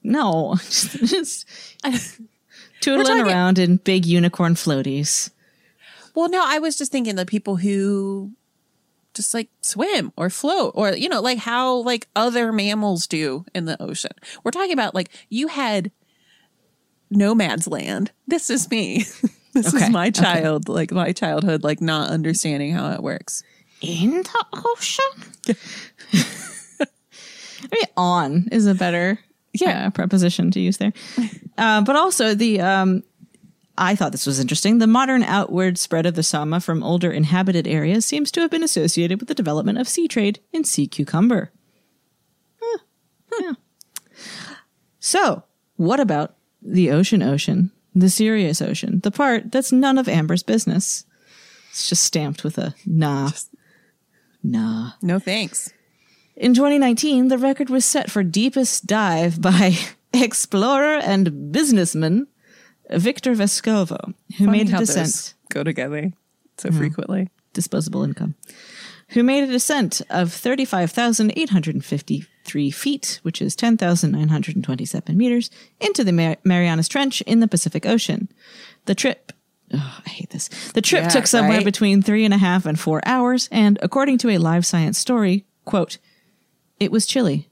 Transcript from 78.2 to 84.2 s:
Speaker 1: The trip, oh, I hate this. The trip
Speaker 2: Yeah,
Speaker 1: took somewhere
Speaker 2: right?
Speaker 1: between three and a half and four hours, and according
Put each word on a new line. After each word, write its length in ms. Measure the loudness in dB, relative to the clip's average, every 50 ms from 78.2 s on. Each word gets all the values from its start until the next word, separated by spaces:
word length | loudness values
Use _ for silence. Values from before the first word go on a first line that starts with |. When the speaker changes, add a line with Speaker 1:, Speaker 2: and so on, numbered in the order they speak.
| -4 -8 _ _ _ -20 -20 -20 -20 -20 -20 _ _
Speaker 1:
The 100 | -4 -2
trip, 360 | 0 0 -2 -2 -4 _ _ -20 _ _ _ _ _ _ _ -6
oh, 260 | -6 -6 -6 -10 -16 -16
I 40 | -16
hate 200 | -14 -14 -14 -12
this. 200 | -10 -10 -10 -10 -10 -14 -14 -4 -4
The 80 | -2
trip 220 | 0 2 2 2 2
Speaker 2:
Yeah, 60 | 4
Speaker 1:
took 160 | 4 4 4 4
somewhere 300 | 4 4 4 4 4 4
Speaker 2:
right? 80 | 4
Speaker 1:
between 360 | 2 0 2 2 4 6 4
three 220 | 4 4 2 2 4
and 80 | 4 4
a 40 | 4
half 280 | 4 4 4 2 0
and 140 | 0 -2 -2
four 220 | -2 0 -2 0 0
hours, 440 | 0 0 2 2 2 2 0 -2 -2
and 280 | 2 4 4 4 4 4
according 380 | 2 -2 0 2 2 2 2 2